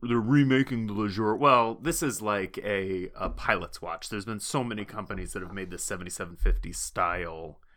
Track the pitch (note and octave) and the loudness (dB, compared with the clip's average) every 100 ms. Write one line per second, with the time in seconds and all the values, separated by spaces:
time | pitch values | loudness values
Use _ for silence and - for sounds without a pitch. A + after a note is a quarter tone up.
0 | A#2+ A#2+ A2 C#3+ C3+ C3 C3+ A#2+ A2 G2+ | 0 2 6 6 8 6 4 -2 -2 -2
1 | G#2+ G2 G#2+ G#2+ C#3+ B2 A2+ A2+ D3 E3 | -2 0 2 4 8 8 6 0 -2 0
2 | D3 G2+ G#2+ G2+ F#2 - G#2+ G2 F#2+ F#2 | -2 -2 0 0 -2 -4 -2 -2 -2 -4
3 | F2+ - F#2 - - G2 F2 - F2 E2 | -4 -6 -6 -4 0 0 -2 -10 -8 -8
4 | - G#2 G#2 G#2+ - C#3+ A#2+ G#2+ G2+ G#2+ | -6 -6 -6 -6 -4 -2 -2 -6 -8 -8
5 | F#2+ F#2+ F2+ G2+ F2+ G2 F2+ - - F#2+ | -8 -8 -8 -8 -8 -8 -8 -8 -8 -8
6 | F2 - F2+ E2+ F#2 - - - - - | -8 -8 -10 0 2 2 0 -8 -6 -2
7 | F2 F2+ E2+ D#2+ D#2+ - _ | 0 0 -4 -8 -12 -14 _